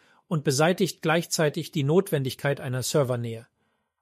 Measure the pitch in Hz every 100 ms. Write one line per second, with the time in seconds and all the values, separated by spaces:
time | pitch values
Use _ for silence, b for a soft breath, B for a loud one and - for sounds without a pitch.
0 | b b _ 170 143 135 160 185 190 -
1 | 165 165 160 - 151 156 151 165 139 170
2 | 196 151 131 - 143 143 143 127 123 160
3 | 127 120 117 113 113 _ _ _ _ _